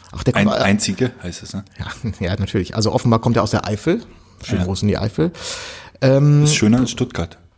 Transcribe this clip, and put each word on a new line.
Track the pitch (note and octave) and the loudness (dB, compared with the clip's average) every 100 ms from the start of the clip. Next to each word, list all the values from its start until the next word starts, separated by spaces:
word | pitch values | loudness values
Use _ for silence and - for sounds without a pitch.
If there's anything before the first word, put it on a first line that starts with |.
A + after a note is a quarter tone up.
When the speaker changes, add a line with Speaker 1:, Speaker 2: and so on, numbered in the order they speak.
| - | -16
Speaker 1:
Ach, | - | -4
der | - G#2+ | -2 2
Speaker 2:
Ein-, | G2+ | 2
Speaker 1:
kommt, | A#2 | 2
äh, | |
Speaker 2:
einzige | G2 G2+ - F#2+ B2 - | 2 0 0 -2 -2 -4
heißt | F2+ - | -12 -12
es, | - | -10
ne? | G2 - - | -12 -12 -14
Speaker 1:
Ja, | - - A#2 - | -14 -8 -8 -4
<laughs> | |
ja, | F2+ F#2+ | -4 -4
natürlich. | G2 G2 F2 | -2 -2 -2
Also | - G#2+ | -2 0
offenbar | B2 A#2+ A2+ | 0 2 2
kommt | B2+ A2+ | 2 0
er | |
aus | G#2 | 0
der | A2 - | -2 -2
Eifel. | G#2 - A3 - - - - | -2 -2 -2 -6 -20 -20 -18
Schönen | - - | -4 -2
Speaker 2:
Ja. | F2+ | -2
Speaker 1:
Gruß | F#2 | 0
in | G#2 | 0
die | G2+ | 0
Eifel. | A2 - E3+ - - - - - - - | -2 0 -2 -2 -10 -10 -12 -16 -20 0
Ähm, | C3 C3+ D3 D3 | 2 4 6 6
Speaker 2:
Ist | D3 | 4
schöner | - G#2+ B2 | 4 4 4
als | B2 | 2
Stuttgart. | - B2+ - E2+ - _ | -2 -4 -4 -8 -10 _